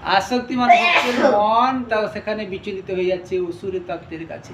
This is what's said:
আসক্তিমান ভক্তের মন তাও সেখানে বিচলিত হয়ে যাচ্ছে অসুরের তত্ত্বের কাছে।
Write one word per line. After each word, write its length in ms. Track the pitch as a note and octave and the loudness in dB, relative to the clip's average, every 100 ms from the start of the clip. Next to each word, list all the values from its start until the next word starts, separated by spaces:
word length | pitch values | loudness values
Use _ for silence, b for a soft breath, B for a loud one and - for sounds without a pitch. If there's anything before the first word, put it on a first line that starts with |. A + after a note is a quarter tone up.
আসক্তিমান 640 | - G3 G3 B3 A#3 B3+ A#3+ | 2 2 2 -4 -2 0 6
ভক্তের 600 | A#3 - A#3 B3 B3 C#4 | 6 6 2 2 2 4
মন 540 | G#3 G#3+ A3+ C4 C4 | 4 4 4 2 0
তাও 240 | A#3 G#3+ G#3 | -2 -2 -2
সেখানে 360 | G#3 G#3+ G#3+ | -4 -6 -6
বিচলিত 460 | G3 F#3 G#3 F#3+ F#3+ | -6 -8 -6 -8 -6
হয়ে 160 | F#3 F3+ | -2 0
যাচ্ছে 340 | F#3 F3+ F#3 | -2 -2 -4
অসুরের 400 | F3 E3 G3 F#3 F3 | -4 -6 -6 -6 -6
তত্ত্বের 400 | E3 - - D#3+ | -10 -10 -12 -12
কাছে। 260 | D3 - | -14 -14